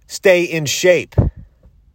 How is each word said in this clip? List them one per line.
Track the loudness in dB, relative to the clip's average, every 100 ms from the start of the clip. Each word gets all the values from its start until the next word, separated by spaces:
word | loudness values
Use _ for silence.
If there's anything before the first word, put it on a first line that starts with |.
| -18
Stay | -2 2 2
in | 0 -4 -6
shape. | 0 2 2 0 -2 -2 -6 -16 _ _ _ _